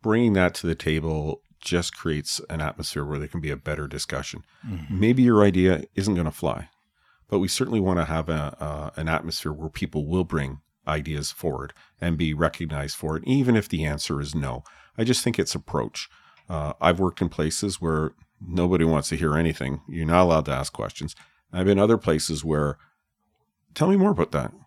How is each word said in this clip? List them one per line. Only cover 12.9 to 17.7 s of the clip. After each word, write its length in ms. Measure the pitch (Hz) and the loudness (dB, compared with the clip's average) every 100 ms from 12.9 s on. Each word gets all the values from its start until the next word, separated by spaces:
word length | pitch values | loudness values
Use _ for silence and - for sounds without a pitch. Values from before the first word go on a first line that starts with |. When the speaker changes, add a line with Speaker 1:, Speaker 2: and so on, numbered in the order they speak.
| - | -6
Speaker 1:
for 200 | 80 78 | -6 -6
it, 80 | - | 0
even 300 | 135 127 113 | 2 4 2
if 120 | - | 2
the 160 | 82 | -2
answer 360 | 76 73 - 71 | -2 -4 -4 -4
is 140 | 73 | -4
no. 280 | 78 67 62 - - _ - | -4 -4 -6 -12 -20 _ -4
I 60 | |
just 180 | 113 123 | 0 2
think 160 | - 117 | 0 0
it's 160 | 82 | -2
approach. 540 | - - 76 55 - - _ _ _ _ | -4 -4 -4 -4 -8 -16 _ _ _ _
Uh, 240 | 82 73 - | -6 -6 2
I've 200 | 82 87 | 4 4
worked 200 | 92 - | 2 0
in 80 | 87 | -2
places 520 | - 78 - 101 | 0 -2 0 -4